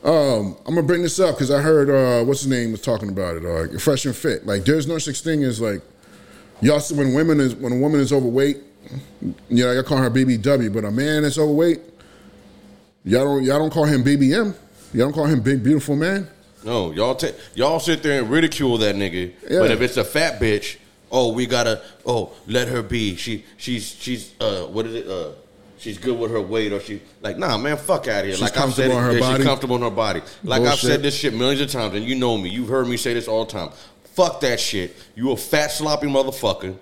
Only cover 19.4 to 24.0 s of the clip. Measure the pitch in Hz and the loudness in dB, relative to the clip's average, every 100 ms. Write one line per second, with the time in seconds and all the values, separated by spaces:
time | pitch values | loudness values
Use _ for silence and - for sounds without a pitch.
19.4 | - 170 180 113 123 127 107 147 160 139 | -2 2 4 4 0 0 -2 0 -2 0
20.4 | 113 104 - - - _ _ 127 123 113 | 0 0 -2 -14 -20 _ _ 0 2 0
21.4 | 123 127 117 110 - - - 120 101 - | -2 0 0 -2 -6 -12 -4 -2 -4 -10
22.4 | - 113 120 127 101 120 107 87 - 110 | -4 -2 -2 -4 -4 -2 -2 -4 -8 -8
23.4 | - - - 120 98 - | -10 -14 -8 -6 -8 -12